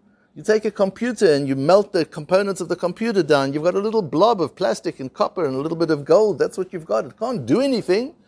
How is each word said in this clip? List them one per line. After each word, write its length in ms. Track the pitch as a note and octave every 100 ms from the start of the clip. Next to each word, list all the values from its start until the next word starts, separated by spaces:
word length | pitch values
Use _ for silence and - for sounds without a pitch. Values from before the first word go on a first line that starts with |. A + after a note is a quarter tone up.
| _ _ _
You 80 | D3+
take 220 | D3+ G#3+
a 80 | G#3+
computer 600 | - F#3+ - A#3+ A3 F#3
and 140 | C#3+ C#3
you 80 |
melt 380 | C3+ C#3+ G3 G3+
the 120 | F3+
components 560 | D3+ E3 D3 F#3+ G3+ F#3
of 80 | F3
the 60 |
computer 480 | E3+ F3+ - A3+ G3
down. 300 | D#3 C#3+ C3+
You've 100 | D3
got 140 | E3+ F#3+
a 40 |
little 220 | G#3+ A3
blob 400 | D#3 D3+ A3 G#3
of 140 | C#3+ -
plastic 420 | G3+ G3+ E3+ -
and 160 | C3
copper 320 | - - - C#3+
and 80 |
a 60 | C3
little 180 | D#3 E3
bit 120 | E3
of 140 | D3+
gold. 360 | C#3 F3+ G#3+ C#3+
That's 180 | F3 -
what 140 | F#3
you've 120 | F3
got. 220 | D3+ G#3+ C#3+
It 100 | -
can't 300 | A#3 A3 A#2
do 140 | F#3+
anything. 560 | C#4 A#3 E3+ G3 C4 -